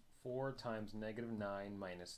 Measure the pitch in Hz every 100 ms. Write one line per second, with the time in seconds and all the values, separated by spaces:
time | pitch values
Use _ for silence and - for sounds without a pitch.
0 | - - 127 127 135 131 123 110 107 107
1 | 107 107 117 113 101 101 101 101 95 90
2 | 87